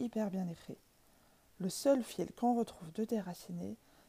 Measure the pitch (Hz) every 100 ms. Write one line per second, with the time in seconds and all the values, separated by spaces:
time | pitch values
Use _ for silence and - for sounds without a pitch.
0 | 240 220 214 190 180 160 - - - _
1 | - - - - _ - 190 - 277 277
2 | 226 - - - 240 240 233 - 160 165
3 | 220 226 180 175 - 175 180 220 - -